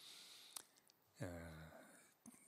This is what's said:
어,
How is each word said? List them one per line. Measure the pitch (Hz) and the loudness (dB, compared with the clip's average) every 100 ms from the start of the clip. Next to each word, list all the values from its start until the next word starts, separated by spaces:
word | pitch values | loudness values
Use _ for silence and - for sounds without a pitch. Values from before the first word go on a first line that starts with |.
| - - - - - - - - - - - - | -4 -4 -4 -6 0 0 0 -8 -16 -18 -14 4
어, | 92 85 82 80 80 - - - - - - - | 6 6 4 0 -2 -4 -6 -10 -12 -10 -10 -8